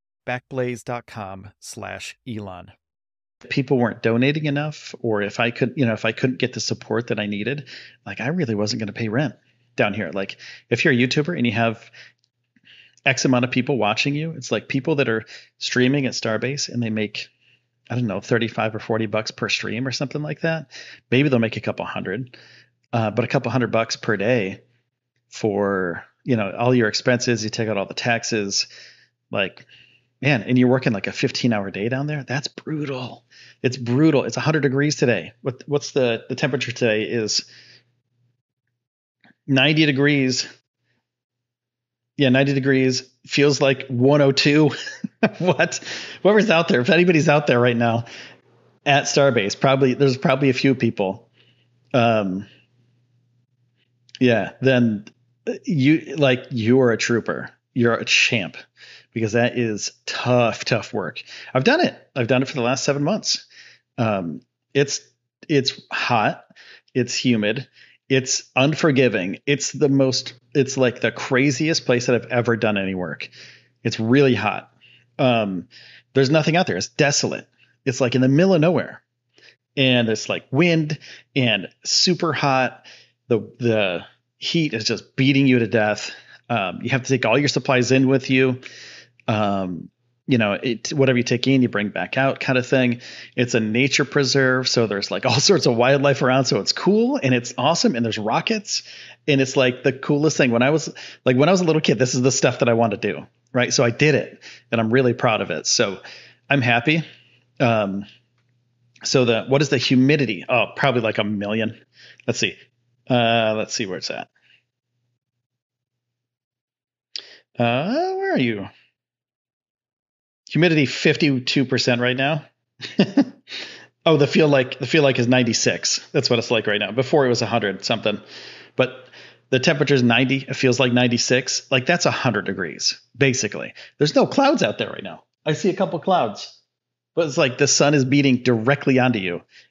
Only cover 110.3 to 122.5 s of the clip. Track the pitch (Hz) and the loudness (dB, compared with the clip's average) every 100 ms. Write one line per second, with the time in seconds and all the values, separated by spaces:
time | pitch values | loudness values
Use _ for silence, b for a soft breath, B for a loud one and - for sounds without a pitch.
110.3 | 90 - 123 101 - 143 120 110 104 104 | -4 -2 -2 -2 0 0 2 0 -2 -2
111.3 | 107 101 110 110 110 _ B B B - | -4 -4 -2 -4 -8 _ B B B -6
112.3 | 117 104 - _ _ _ _ - 127 117 | -4 -4 -6 _ _ _ _ -2 0 2
113.3 | 117 110 110 104 - 101 85 - - - | 2 0 -2 -4 -6 -6 -8 -8 -10 -14
114.3 | _ b b b _ _ _ _ _ _ | _ b b b _ _ _ _ _ _
115.3 | _ _ _ _ _ _ _ _ _ _ | _ _ _ _ _ _ _ _ _ _
116.3 | _ _ _ _ _ _ _ _ - B | _ _ _ _ _ _ _ _ -16 B
117.3 | B B - 117 123 170 277 370 381 392 | B B 0 0 2 -2 -2 -2 -4 -2
118.3 | 320 120 104 95 - b _ _ _ _ | 0 -2 -4 -8 -16 b _ _ _ _
119.3 | _ _ _ _ _ _ _ _ _ _ | _ _ _ _ _ _ _ _ _ _
120.3 | _ - 147 175 156 135 - 165 151 147 | _ -6 2 4 4 0 0 0 2 2
121.3 | 131 127 151 127 127 - 120 123 127 135 | 0 0 0 0 0 0 0 0 0 -2
122.3 | 156 - | -4 -8